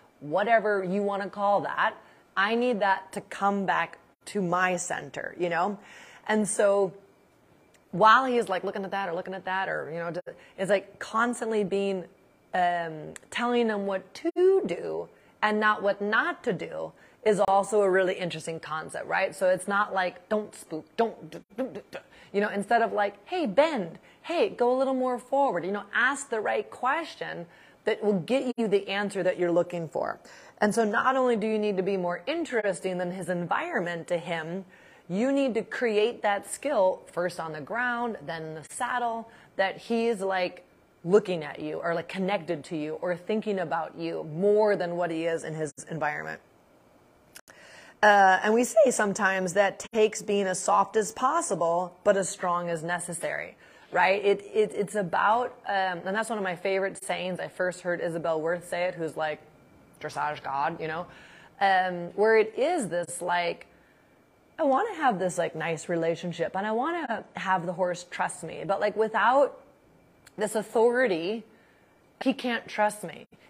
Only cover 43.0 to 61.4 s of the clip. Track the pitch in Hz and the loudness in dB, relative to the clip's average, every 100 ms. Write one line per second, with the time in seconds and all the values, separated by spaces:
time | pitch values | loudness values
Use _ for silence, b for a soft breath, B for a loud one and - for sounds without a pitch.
43 | 180 170 - 214 214 196 165 165 156 - | -4 -4 -2 -4 -2 -4 -2 -4 -4 -6
44 | 165 165 156 151 202 208 214 196 175 170 | -6 -6 -6 0 4 4 4 2 0 -2
45 | 175 165 165 165 160 160 156 - - 160 | -2 -2 -2 -2 -4 -6 -6 -8 -10 -4
46 | 151 151 - - - _ _ _ _ _ | -2 -4 -8 -10 -14 _ _ _ _ _
47 | _ _ _ - - B B B B B | _ _ _ -20 -20 B B B B B
48 | 214 202 190 185 208 220 247 659 285 - | 8 10 8 6 4 4 4 6 6 6
49 | 208 190 196 190 185 170 196 190 - 226 | 0 2 0 2 0 2 2 2 -4 2
50 | 214 - - 202 190 185 - 190 196 220 | 2 2 -2 0 0 -2 2 4 4 2
51 | 202 - 254 320 320 175 170 170 180 - | -2 0 0 0 0 0 2 0 -2 -2
52 | - 196 185 - 185 175 175 170 165 175 | 2 2 2 -4 -2 -2 -2 -4 -4 -4
53 | 170 170 151 147 160 - B B B 175 | -4 -6 -6 -6 -8 -14 B B B 2
54 | 180 196 196 202 - - 214 - 196 214 | 4 4 2 2 0 0 0 0 -4 -2
55 | 180 190 185 226 254 - - 202 185 175 | -2 2 2 2 0 -6 -4 -2 0 -2
56 | 185 202 220 220 190 170 196 190 190 170 | -4 -4 -2 -2 -4 -2 0 0 0 -4
57 | - 175 180 175 160 - 180 170 180 175 | -6 -4 -4 -6 -8 -4 -4 -4 -4 -2
58 | 175 165 165 160 156 175 170 175 180 165 | -2 -2 -2 0 0 -4 -4 -2 -2 -2
59 | 160 143 156 151 - - - - - - | -6 -4 -4 -4 -12 -20 -20 -20 -20 -12
60 | 151 143 147 147 135 135 151 170 160 160 | -10 -4 -4 -6 -6 -4 -4 -4 -6 -6
61 | 175 B B B | -10 B B B